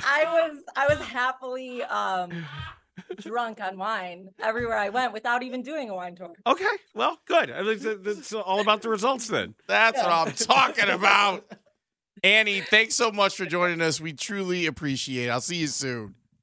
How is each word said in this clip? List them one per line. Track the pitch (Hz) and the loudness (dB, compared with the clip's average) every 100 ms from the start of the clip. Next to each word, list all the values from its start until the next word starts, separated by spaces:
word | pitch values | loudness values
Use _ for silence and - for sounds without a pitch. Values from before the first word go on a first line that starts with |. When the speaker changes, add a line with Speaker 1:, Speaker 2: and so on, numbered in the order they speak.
| 269 | 2
Speaker 1:
I | 294 | 2
was, | 330 330 330 285 - 262 | 2 2 0 -4 -10 0
I | 285 | 2
was | 294 | 0
happily, | - 247 254 254 262 254 254 247 | -2 -2 -2 -2 -8 -8 -8 -8
um, | - 208 196 185 175 170 151 143 - - _ - - 370 | -4 -4 -2 -2 -4 -8 -10 -12 -14 -16 _ -20 -16 -14
drunk | - 240 233 220 | -6 -4 -4 -6
on | 190 190 | -8 -6
wine | 202 214 185 175 190 - | -6 -4 -6 -12 -18 -4
everywhere | 220 226 233 220 | -2 -2 -2 -2
I | 202 | 0
went | 240 247 | 0 -2
without | 214 240 247 | -2 -2 -2
even | 254 254 | -2 -8
doing | 247 311 233 | -6 -6 -6
a | |
wine | 185 180 | -8 -8
tour. | 180 175 170 240 | -12 -16 -6 0
Speaker 2:
Okay, | 339 392 415 _ | 2 0 -2 _
well, | 214 269 330 - | -2 -2 -2 2
good. | 349 156 | 2 2
I | 135 | -2
think | 202 220 | -2 -2
that, | 220 208 | -4 -4
that's | 196 196 139 | -6 -8 -6
all | 214 185 196 | -6 0 0
about | 208 214 | 2 2
the | 226 | 0
results | 214 240 262 226 | 0 0 0 0
then. | 147 92 - - | -2 -2 -8 0
Speaker 3:
That's | 202 226 254 | 4 4 4
Speaker 1:
Yeah. | 180 165 | 2 4
Speaker 3:
what | 160 | 2
I'm | |
talking | - - 262 262 233 202 | 0 4 6 4 4 2
about. | 185 196 202 202 180 - 214 _ _ _ | 4 4 6 4 0 -10 -20 _ _ _
Speaker 2:
<laughs> | _ _ - | _ _ 0
Speaker 3:
Annie, | 190 214 214 196 | 4 6 4 0
thanks | - 214 220 | 4 4 4
so | - 226 | 2 2
much | 208 196 - | 2 0 0
for | |
joining | 175 175 175 165 | -2 0 0 2
us. | 160 147 | 0 0
We | 160 | -6
truly | 139 - 202 185 180 160 | -8 -6 -4 -2 0 -2
appreciate | 127 151 131 - 127 120 | -2 -4 -4 -4 -4 -2
it. | |
I'll | 123 | -2
see | 127 175 | -2 -4
you | 151 | -2
soon. | - 135 120 101 - _ _ | -4 -4 -6 -8 -16 _ _